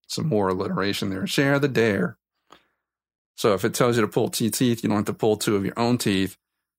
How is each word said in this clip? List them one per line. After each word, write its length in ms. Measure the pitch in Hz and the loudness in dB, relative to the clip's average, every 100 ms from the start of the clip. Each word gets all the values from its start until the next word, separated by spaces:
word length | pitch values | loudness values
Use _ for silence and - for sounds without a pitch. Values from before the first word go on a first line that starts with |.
| - | -10
Some 200 | - 131 | -6 -2
more 200 | 107 95 | 0 0
alliteration 640 | 92 98 180 98 98 101 | 0 -2 -2 -2 -2 -4
there. 160 | 95 98 | -4 -4
Share 320 | - 139 139 | 0 2 2
the 100 | 139 | 0
dare. 500 | 120 113 98 180 - _ _ _ - _ _ _ _ _ _ _ - | 2 2 2 -2 -6 _ _ _ -20 _ _ _ _ _ _ _ -2
So 180 | 117 | 2
if 100 | 95 | 2
it 100 | 110 | 0
tells 220 | - 123 117 | 2 2 2
you 60 | |
to 60 | 104 | 2
pull 220 | 131 110 | 0 -2
two 200 | - 113 | -2 -2
teeth, 320 | - 127 113 | 0 0 0
you 60 | 113 | 0
don't 80 | 104 | -2
have 100 | 104 | -2
to 60 | |
pull 240 | 101 113 104 | 0 0 0
two 180 | - 101 | 0 0
of 80 | |
your 140 | 98 - | 0 -2
own 200 | 120 123 | 0 2
teeth. 380 | 110 95 95 - _ _ _ | 0 0 -2 -6 _ _ _